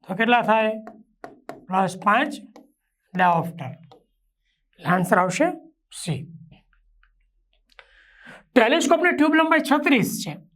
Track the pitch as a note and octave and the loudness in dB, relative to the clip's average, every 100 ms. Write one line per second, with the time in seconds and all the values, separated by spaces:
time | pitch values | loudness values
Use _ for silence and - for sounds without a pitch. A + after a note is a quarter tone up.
0 | - F#3 A3+ A#3+ A3+ A3 A3 A3 - - | -10 -4 0 2 2 0 0 -6 -14 -20
1 | _ _ - - - - - F#3 F#3+ F#3 | _ _ -20 -20 -20 -20 -6 -2 -2 -2
2 | G#3 A3+ D4 - - - _ _ _ _ | 0 0 -2 -8 -20 -20 _ _ _ _
3 | _ F3+ F3+ E3+ D#3+ - C3 - - - | _ 0 0 0 -4 -10 -14 -16 -20 -20
4 | _ _ _ _ _ _ _ _ E3 F3+ | _ _ _ _ _ _ _ _ -2 -2
5 | F3+ G3+ F3+ - E4 - - _ _ - | 2 0 0 -2 -2 -4 -18 _ _ -14
6 | F3 C3 - - - - _ _ _ _ | -8 -8 -10 -20 -20 -20 _ _ _ _
7 | _ _ _ _ _ _ _ - _ _ | _ _ _ _ _ _ _ -20 _ _
8 | _ _ - - _ B3+ A3 D#4+ - E4 | _ _ -20 -20 _ 2 4 2 2 2
9 | F4 - D4+ D#4 D#4+ D#4+ D#4 D4 E4 B3+ | 2 2 2 4 2 2 2 0 2 2
10 | - - - - _ | 0 -6 -10 -14 _